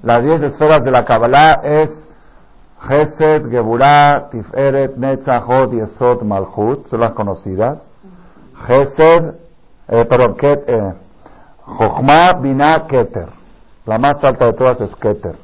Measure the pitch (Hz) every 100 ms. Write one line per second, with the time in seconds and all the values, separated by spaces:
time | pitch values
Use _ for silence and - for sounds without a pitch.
0 | 120 117 135 160 143 - 156 156 135 127
1 | 120 127 120 139 160 143 147 151 156 -
2 | - - - _ _ _ - _ - 143
3 | 151 - 156 156 135 120 110 117 139 147
4 | 147 143 - 117 107 - 139 135 135 127
5 | 135 131 139 123 117 131 127 120 107 -
6 | 123 123 110 98 95 - 107 139 - 113
7 | 113 110 104 95 101 92 117 156 - -
8 | 190 - - - - - - 131 139 147
9 | 160 170 160 - - _ _ _ - 117
10 | 117 123 120 - 143 143 - 117 98 90
11 | - - - - - - - - 107 -
12 | 131 156 180 185 135 135 147 160 160 135
13 | 110 104 80 - - - - - - 110
14 | 139 143 139 123 120 - 127 123 104 -
15 | 107 104 90 82